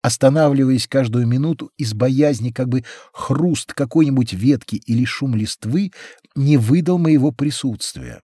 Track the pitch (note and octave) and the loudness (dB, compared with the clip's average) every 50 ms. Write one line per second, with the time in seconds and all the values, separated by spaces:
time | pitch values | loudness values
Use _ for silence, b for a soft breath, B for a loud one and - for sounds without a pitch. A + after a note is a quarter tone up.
0 | _ A#2 A2+ - - C3 C#3 D#3+ D#3 D3 C#3 C3+ C3+ C3 C3 B2 A2+ - - C#3 | _ -4 -2 4 4 4 4 6 4 4 4 2 2 2 2 0 0 0 0 0
1 | C3+ A#2 A2 A#2+ B2 A#2 A#2+ C3 C#3+ D#3+ D#3+ - - - _ _ C#3+ A2+ G#2+ G#2+ | 0 2 0 0 0 2 0 0 0 -2 -2 -4 -6 -18 _ _ -6 -6 -2 -2
2 | B2 C3 C3+ C3 D3 D3 C#3+ G#2+ A2+ B2 A#2 - B2+ B2+ A#2+ C3 A#2+ B B B | 0 0 2 2 2 2 0 0 -4 -6 -4 -4 -4 -2 -2 -2 -4 B B B
3 | B B B - - - C3 C#3 D#3+ F3+ D#3+ - - _ - - C#3 A#2 - D#3+ | B B B -14 -4 -2 0 0 2 0 0 -2 -4 _ -6 -6 -6 -2 2 2
4 | D#3+ C#3+ C#3 C3 B2 A#2 - F#2 G#2 C3 C#3+ A#2+ - - - - _ - A2+ A#2 | 2 4 2 0 0 -2 -2 -2 2 2 2 0 -2 -8 -10 -10 _ -2 -2 0
5 | B2+ - - - C#3 C3+ A#2+ G#2+ G#2+ A2 - - - G#2+ B2 F3 G3+ F#3 B B | 0 -2 -4 -6 -4 -2 -2 -2 -2 -4 -8 -10 -8 -4 -2 -2 -2 -2 B B
6 | B B B B B B _ C#3 C#3 C#3+ D3+ C#3 A2+ G#2+ C3 F3 E3 D3+ F3+ F3+ | B B B B B B _ -2 2 4 4 4 4 4 2 2 2 2 0 2
7 | E3+ D#3+ D#3 D3 B2+ D3+ A2+ - C#3+ D3+ C#3 - - C3 A2 G2 - - - - | 2 4 4 4 4 2 0 -2 -4 -4 -4 -4 -4 -6 -6 -6 -10 -12 -12 -12
8 | B2+ A#2+ A2+ - _ _ | -14 -14 -16 -18 _ _